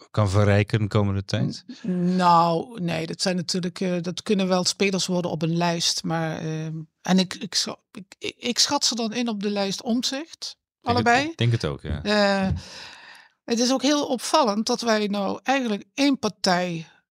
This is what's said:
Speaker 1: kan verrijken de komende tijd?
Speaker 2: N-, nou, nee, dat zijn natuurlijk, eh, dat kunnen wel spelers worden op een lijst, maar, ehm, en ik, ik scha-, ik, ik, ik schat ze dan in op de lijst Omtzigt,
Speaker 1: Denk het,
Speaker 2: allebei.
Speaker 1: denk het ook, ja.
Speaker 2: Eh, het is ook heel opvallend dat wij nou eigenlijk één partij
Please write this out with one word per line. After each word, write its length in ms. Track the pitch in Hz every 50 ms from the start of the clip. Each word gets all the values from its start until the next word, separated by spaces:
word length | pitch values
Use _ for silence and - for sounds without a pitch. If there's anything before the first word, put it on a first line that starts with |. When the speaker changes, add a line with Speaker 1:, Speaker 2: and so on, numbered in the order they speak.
| - -
Speaker 1:
kan 200 | - - 107 98
verrijken 480 | 90 107 104 101 101 101 104 - - 110
de 60 | 107 98
komende 360 | - 107 101 98 98 98 98
tijd? 400 | - - 104 139 - - - - - 254 - -
Speaker 2:
N-, 300 | 196 180 180 175 180 185
nou, 640 | 185 180 175 170 165 170 170 165 165 - - 233 -
nee, 260 | 180 165 165 160 165
dat 140 | 165 175 - -
zijn 140 | 190 180
natuurlijk, 440 | 180 160 - - 185 170 180 - -
eh, 220 | 196 180 180 175 165
dat 200 | 185 170 - -
kunnen 260 | - 220 190 196 180
wel 160 | 185 180 180
spelers 420 | - - - 202 202 190 185 -
worden 240 | - 180 180 170 -
op 120 | 170 156 170
een 140 | 160 165
lijst, 460 | 170 170 175 170 170 - - - - -
maar, 360 | 180 165 165 165 160 160 -
ehm, 360 | - 156 160 156 156 160 160 160 160 - _ _ -
en 160 | - 185 185
ik, 160 | 185 185 -
ik 200 | - - 180 -
scha-, 220 | - - - - - _ _ -
ik, 120 | 214 185 - - -
ik, 160 | - 208 - _
ik 200 | - 240 233 -
schat 260 | - - 294 285 -
ze 100 | - 240
dan 180 | 220 233 220 220
in 160 | 247 247 233
op 140 | 214 202 196
de 80 | 208
lijst 320 | 208 202 196 196 185 - -
Omtzigt, 760 | - 226 254 233 - 269 269 320 - - - - - - - _ _ _ _
Speaker 1:
Denk 160 | _ - 240
het, 100 | 247 233
Speaker 2:
allebei. 260 | 233 233 254 285 320 330
Speaker 1:
denk 160 | - 120 123 120
het 120 | 113 -
ook, 180 | 78 71 65 -
ja. 200 | 76 76 73 78
Speaker 2:
Eh, 460 | 104 214 208 101 202 196 196 95 185 - - - - - - - - - - - - - - - _ _ _ _
het 140 | - 240 214
is 140 | 254 240 269
ook 100 | 262 -
heel 240 | 277 302 294 285
opvallend 600 | - 269 226 - - - 311 285 220 202 214 220
dat 140 | - 247 233
wij 260 | 240 240 220 214 214
nou 340 | 202 202 202 196 190 196 202 -
eigenlijk 420 | - 269 277 254 233 208 202 - - _
één 240 | - 277 285 269 -
partij 680 | - 214 - _ - 196 180 175 180 180 170 160 160 - _ _ _ _